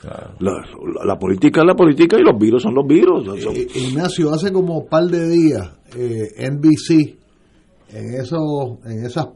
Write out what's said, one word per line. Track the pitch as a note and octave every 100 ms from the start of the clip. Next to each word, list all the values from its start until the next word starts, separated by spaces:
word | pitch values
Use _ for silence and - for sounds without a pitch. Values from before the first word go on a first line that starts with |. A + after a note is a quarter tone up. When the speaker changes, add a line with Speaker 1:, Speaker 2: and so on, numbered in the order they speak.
Speaker 1:
Claro. | - - - -
Speaker 2:
La, | F#2+
la, | F2+ - - - -
la | - F#2+
política | F#2 F#2+ D3 D#3+
es | E3
la |
política | F3+ E3+ C#3 E3+ A3
y |
los | - G#2+
virus | G#2+ A2
son | G#3
los | B2+ C#3
virus. | D#3 A3 F3+ G2+ G2
Son | -
Speaker 3:
Eh, | B2 B2
Ignacio, | C3 B2+ C3+ F3+ F3+ D#3
hace | D#3 G3
como | F#3+ F3 D#3+
un | -
par | D#3+ F3
de | E3+ E3
días, | E3+ D#3+ A#2+ E2+ - _
eh, | B2 A#2+ A2+ G#2+ -
N | B2+ C#3+
B | D#3 D3+
C, | - D#3+ D3 - _ _ _ _ _ _ _
en | G#2+ G#2+
esos, | B2+ B2 E3 D3+ C#3+ B2+ A2 A#2
en | A2
esas | A#2+ E3 -